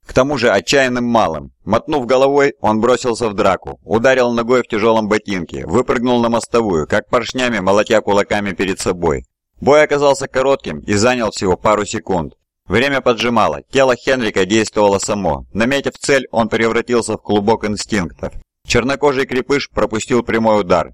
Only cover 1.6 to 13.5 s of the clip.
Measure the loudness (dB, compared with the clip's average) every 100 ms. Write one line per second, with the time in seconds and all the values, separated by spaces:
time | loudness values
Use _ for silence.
1.6 | -4 -4 -2 -4 0 2 2 2 2 0
2.6 | -2 0 2 0 0 -2 -4 0 0 0
3.6 | -4 -16 -4 0 2 2 2 0 0 0
4.6 | 0 0 2 2 2 -2 -2 -8 -8 -10
5.6 | -4 -2 0 -2 0 0 0 -2 -2 0
6.6 | 0 0 0 -2 0 -2 -2 -4 -2 -2
7.6 | 0 2 2 0 2 0 0 -2 -4 -4
8.6 | -4 -4 -4 -2 -2 -2 -6 _ _ -4
9.6 | 4 4 4 2 2 0 -2 -2 0 0
10.6 | -2 -10 -4 0 2 2 -2 -2 -2 0
11.6 | 2 0 0 -6 -4 -4 -4 -10 _ _
12.6 | -4 -2 0 0 0 0 0 0 0